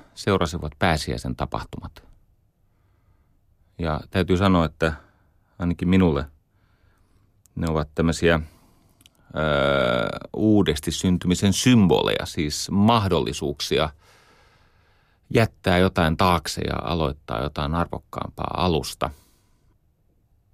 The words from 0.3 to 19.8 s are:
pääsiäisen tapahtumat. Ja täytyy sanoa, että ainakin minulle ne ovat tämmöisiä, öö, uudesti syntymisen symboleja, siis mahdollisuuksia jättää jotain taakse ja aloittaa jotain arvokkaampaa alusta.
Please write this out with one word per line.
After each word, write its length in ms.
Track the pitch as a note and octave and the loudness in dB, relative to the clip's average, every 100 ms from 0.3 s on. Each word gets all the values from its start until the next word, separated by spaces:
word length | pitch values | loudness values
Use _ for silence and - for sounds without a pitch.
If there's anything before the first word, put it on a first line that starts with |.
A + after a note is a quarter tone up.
| G2 E2 E2 D2+ - | 0 0 -4 -10 -2
pääsiäisen 580 | F#2+ D#2 - A#1 B1+ B1 | 0 0 -4 -6 -8 -8
tapahtumat. 720 | - G#1+ - - - - - - _ _ _ _ _ _ _ _ _ _ _ _ _ _ _ - | -6 -8 -10 -14 -14 -18 -20 -20 _ _ _ _ _ _ _ _ _ _ _ _ _ _ _ -6
Ja 200 | E2 D2+ - | -4 -4 -4
täytyy 260 | F#2 F2 F2+ | -2 0 2
sanoa, 280 | G2 F2+ | 4 2
että 280 | D#2+ - D#2+ D#2 - _ _ _ _ - | 0 -2 -4 -4 -14 _ _ _ _ -6
ainakin 300 | F2 E2 F2 | -4 -2 2
minulle 360 | F#2+ F2+ C#2 D2 _ _ _ _ _ _ _ _ _ _ _ _ | 4 4 2 -4 _ _ _ _ _ _ _ _ _ _ _ _
ne 120 | - E2 | -6 -4
ovat 180 | D#2 D#2 | -2 -4
tämmöisiä, 460 | - D#2+ D#2+ E2 D#2+ D#2 _ _ _ _ _ - _ _ - | -2 -2 2 2 2 -2 _ _ _ _ _ -20 _ _ -4
öö, 720 | D#2 C#2+ C#2 C#2 A#1+ A#1+ G#1+ - - - | -2 0 2 2 0 0 -4 -8 -10 -2
uudesti 540 | G#2+ G#2 F#2 E2 - | 2 4 2 -2 -6
syntymisen 640 | - G2 F2+ F2+ F2+ G2+ | -2 0 0 0 2 2
symboleja, 720 | F#2 B2+ A#2+ F#2 G1+ G1+ - - | 2 4 6 6 4 2 -2 -4
siis 440 | - D2+ - - | -4 -4 -6 -4
mahdollisuuksia 1200 | G2 G#2+ A#2 G2 E2 A#1 - D2 C#2+ - C2+ D#2 - _ _ _ _ _ _ _ _ _ _ _ _ _ | 2 4 4 2 0 0 -4 -6 -6 -2 -2 -2 -6 _ _ _ _ _ _ _ _ _ _ _ _ _
jättää 440 | A#2 G#2+ - - F2+ | 0 0 -2 2 4
jotain 380 | F#2 - D#2+ D#2+ | 2 2 0 2
taakse 440 | F#2 E2+ - - | 2 2 -2 -6
ja 160 | C#2+ C#2+ | -6 -6
aloittaa 600 | - E2 C#2+ C#2+ - A1+ | -4 -4 -4 -6 -8 -6
jotain 320 | C#2+ - B2+ | -6 -6 -4
arvokkaampaa 800 | E2+ E2+ - - - - - - - | -2 -4 -6 -12 -12 -10 -10 -8 -2
alusta. 540 | F2+ D#2 - - C#2 D2 _ _ _ _ _ _ | 0 0 -4 -6 -8 -8 _ _ _ _ _ _